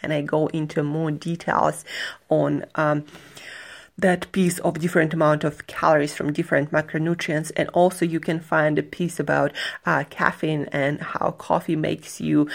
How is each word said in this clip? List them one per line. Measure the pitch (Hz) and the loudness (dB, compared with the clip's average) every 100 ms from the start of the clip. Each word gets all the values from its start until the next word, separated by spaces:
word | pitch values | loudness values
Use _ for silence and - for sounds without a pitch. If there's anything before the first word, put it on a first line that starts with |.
and | - | -4
I | 156 | -4
go | 143 156 156 | 0 0 0
into | 160 151 160 | 0 -2 -2
more | 147 151 160 | -2 -2 -2
details | 147 170 170 - - 156 156 - - - - - | -4 -4 -4 0 2 2 0 -8 -10 -10 -12 -2
on, | 156 143 147 - | 0 2 0 -4
um, | - 151 147 147 - - - - - - - - - | 0 0 0 -2 -14 -20 -20 -18 -18 -18 -20 -20 0
that | 185 175 - | 2 2 0
piece | - 180 175 | 2 2 2
of | 170 165 | -2 -2
different | 170 175 156 | 0 2 2
amount | 165 151 151 | 4 4 4
of | 151 - - | 0 -4 -10
calories | - 165 156 147 | 0 4 4 4
from | - 143 | -2 -2
different | 147 170 147 147 | -2 0 0 2
macronutrients. | 156 156 160 156 170 - 151 160 - | 0 -2 -2 -2 -2 -2 -2 -2 -2
And | 156 | 0
also | 175 180 180 | 4 4 4
you | 170 165 | 0 0
can | 165 165 | -2 -4
find | 165 160 151 147 | 0 2 2 2
a | |
piece | 151 - 170 - | -2 -4 -4 -2
about, | 147 143 143 - - - - | 0 2 0 -2 -8 -6 0
uh, | 156 143 | 0 -2
caffeine | - - - 156 151 - | 0 0 2 0 -2 -2
and | - 139 147 | -2 0 -2
how | 160 - - | -6 -4 -4
coffee | 160 - 165 175 156 | -4 -2 0 0 -2
makes | 156 156 - - | -2 -4 -8 -8
you, | 156 151 147 | 0 2 2